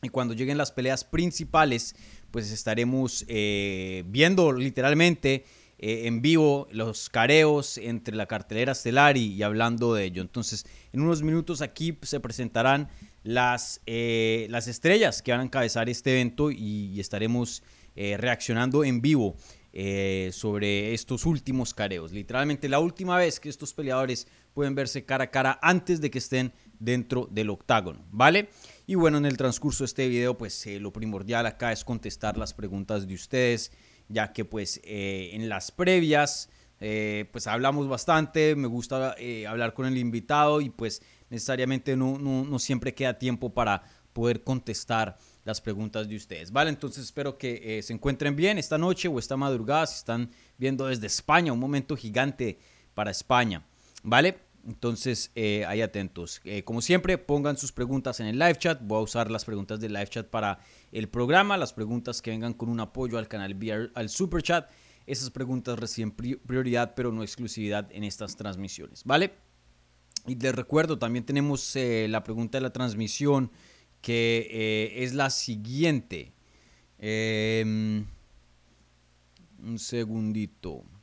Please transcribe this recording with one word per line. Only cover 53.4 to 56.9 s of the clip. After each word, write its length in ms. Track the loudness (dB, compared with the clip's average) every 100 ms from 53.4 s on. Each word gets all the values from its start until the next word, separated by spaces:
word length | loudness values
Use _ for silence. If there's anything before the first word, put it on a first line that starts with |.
| 4 -2 -10 _ _ -14
¿vale? 360 | 2 4 4 2 _ _ -16
Entonces, 680 | -6 -4 -2 -2 -4 -4 -2
eh, 280 | 0 0 0
ahí 160 | 0
atentos. 600 | -2 -2 -8 -8 -12 -12
Eh, 200 | -10 -10
como 180 | -6 -4
siempre, 360 | 2